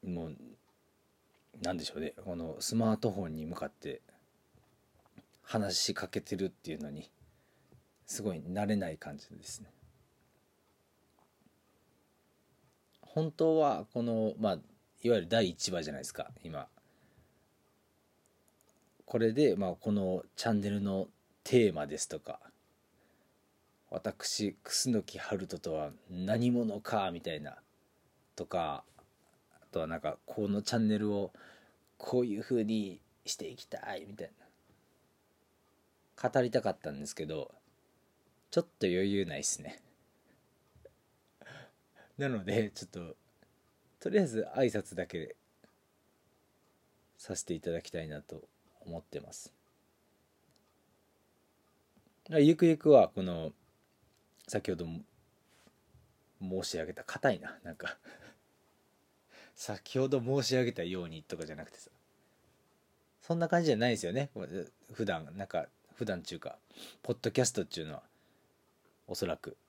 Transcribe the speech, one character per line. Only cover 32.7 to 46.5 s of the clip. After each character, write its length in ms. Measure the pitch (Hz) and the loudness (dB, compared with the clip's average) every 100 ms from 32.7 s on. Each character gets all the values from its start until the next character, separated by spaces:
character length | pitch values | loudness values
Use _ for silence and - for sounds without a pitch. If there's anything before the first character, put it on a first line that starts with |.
| 110 98 87 _ _ | 2 0 -6 _ _
し 100 | - | -10
て 140 | - - | -8 -8
い 80 | 123 | -12
き 80 | |
た 140 | - - 110 95 | -10 -10 -8 -10
い、 80 | 98 | -10
み 80 | |
た 100 | 104 | -12
い 60 | 87 _ - _ _ _ _ _ _ _ _ _ _ _ _ _ _ _ _ - | -12 _ -20 _ _ _ _ _ _ _ _ _ _ _ _ _ _ _ _ -4
な。 60 | 127 | 0
語 120 | 135 | 2
り 80 | 123 | 2
た 100 | 113 | 2
か 80 | 104 | 0
っ 80 | 92 | -4
た 120 | 78 | -6
ん 100 | 71 | -8
で 60 | 73 | -10
す 80 | |
け 120 | - 78 | -8 -6
ど、 280 | 78 69 - _ _ _ _ _ _ _ _ _ | -6 -8 -14 _ _ _ _ _ _ _ _ _
ち 80 | - | 0
ょ 20 | |
っ 40 | 170 _ | 0 _
と 80 | 98 | 2
余 240 | 90 98 | 4 4
裕 140 | 101 90 | 2 0
な 100 | 71 | -2
い 40 | |
っ 20 | |
す 200 | 69 - | -4 -4
ね。 180 | - - - _ _ _ _ _ _ _ _ - - _ _ _ _ _ - - - _ _ _ - - | -8 -14 -20 _ _ _ _ _ _ _ _ -20 -20 _ _ _ _ _ -20 -18 -20 _ _ _ -20 -4
な 120 | 139 | -2
の 160 | 120 | 0
で、 260 | 92 104 104 | 0 2 2
ち 140 | - | -2
ょ 20 | - | -12
っ 40 | |
と、 260 | 95 85 - _ _ _ _ _ _ _ _ | -10 -12 -14 _ _ _ _ _ _ _ _
と 120 | - | 2
り 100 | 202 | 2
あ 20 | |
え 40 | 175 | 4
ず 200 | 110 104 | 0 -2
挨 120 | 92 131 | 2 2
拶 280 | 104 - | 2 -4
だ 120 | 87 90 | -6 -4
け 280 | 85 78 - _ _ _ _ _ _ _ _ _ _ _ | -6 -8 -12 _ _ _ _ _ _ _ _ _ _ _